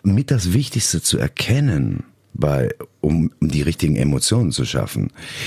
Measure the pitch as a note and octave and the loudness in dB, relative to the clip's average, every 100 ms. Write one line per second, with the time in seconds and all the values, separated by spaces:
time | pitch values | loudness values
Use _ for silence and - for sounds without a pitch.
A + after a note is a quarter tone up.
0 | G2+ G2+ C#3 C3 F2 A2+ C3+ A#2 - E2 | 0 2 2 0 2 0 0 -2 -2 -2
1 | - - - - - C3 D3 D2+ A#1 G1+ | 0 0 -2 -4 0 2 2 0 0 -4
2 | - _ _ - C#2+ C#2 A#1+ - - - | -8 _ _ -2 0 0 -2 -4 -14 -4
3 | D2+ D#2+ D#2+ - D#2 D2 C#2+ D#2+ D#2+ A#1+ | 0 2 0 0 -2 0 0 0 0 2
4 | C#2+ C2+ - A#2+ F2+ - - - - G#1+ | 2 0 2 2 2 0 -2 -2 -2 -4
5 | G1+ - - - | -6 -6 -16 -10